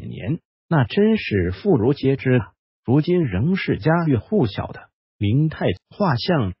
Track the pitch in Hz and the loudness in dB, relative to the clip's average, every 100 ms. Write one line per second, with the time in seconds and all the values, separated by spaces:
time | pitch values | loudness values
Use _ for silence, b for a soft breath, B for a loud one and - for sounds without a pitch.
0 | - 120 92 160 _ _ - 160 117 - | -10 -8 -6 -6 _ _ -2 0 0 2
1 | 214 220 - 104 87 95 202 160 113 147 | 2 2 0 -2 -2 -2 0 2 2 0
2 | 135 135 131 127 - _ _ _ - 139 | 0 0 2 2 0 _ _ _ 0 2
3 | 156 180 143 90 139 190 - 95 151 165 | 2 0 0 0 0 -2 -2 -2 0 2
4 | 165 120 - 214 127 - - - - _ | 2 0 0 0 0 -2 -10 -12 -20 _
5 | _ - 101 127 156 135 143 92 _ - | _ -4 0 2 0 -2 -4 -4 _ -4
6 | 196 120 - 165 98 - | -2 0 0 0 -2 -4